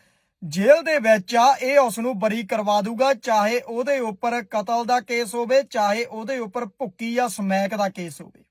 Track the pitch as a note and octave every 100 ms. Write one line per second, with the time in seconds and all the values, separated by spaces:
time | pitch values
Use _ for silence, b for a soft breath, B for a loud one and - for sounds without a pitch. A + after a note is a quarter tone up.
0 | _ _ _ _ E3+ D#3+ G#3 D#4 D#4+ D4+
1 | A3+ G#3+ F#3 A#3 B3 C4 B3+ C#4+ B3+ G#3
2 | A#3 G#3+ G#3+ A3 G3 A3 G#3 G#3 G3+ A3+
3 | C4 C#4 B3+ G#3+ G#3 A#3+ A#3+ A#3 C4 C#4
4 | A3+ F#3+ A#3+ A#3+ G3+ A3 G3+ A#3 A#3 B3
5 | A3+ A#3+ A#3 A#3+ A3+ C4 C#4 A#3 G#3 G#3+
6 | A#3+ A3 A3 C4+ A3 A#3+ A#3 - A#3 -
7 | A3+ A#3 A#3+ F#3 G3 F#3+ G3 G#3 G3+ F#3+
8 | F3 C#3+ E3 _ _